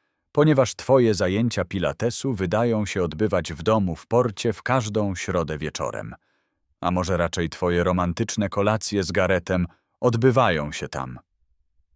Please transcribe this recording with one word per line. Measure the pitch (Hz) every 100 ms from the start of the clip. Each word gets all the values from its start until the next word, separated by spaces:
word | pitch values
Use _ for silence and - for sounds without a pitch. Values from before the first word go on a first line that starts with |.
| _ _ _
"ponieważ | - 151 135 123
twoje | - - 135 117
zajęcia | 98 92 101 120 101
pilatesu | 87 98 78 73 117 - 135
wydają | 104 92 107 120 110 101
się | 98
odbywać | 87 78 107 92 80
w | 80
domu | 104 110 92 80
w | -
porcie | 117 120 104 117
w | 101
każdą | - 131 107 107 101
środę | 92 - 87 76 76
wieczorem. | 73 - 64 53 53 - _ _ _ _ _ _
A | 87
może | 90 87 87
raczej | 85 92 85
twoje | - 90 87
romantyczne | 87 90 87 82 113 - 101
kolacje | - 101 110 - 101
z | 90
Garetem | 98 92 92 - 92 87 _ _ _
odbywają | 123 117 127 120 117 78 73
się | - -
tam?" | 71 65 62 - _ _ _ _ _ _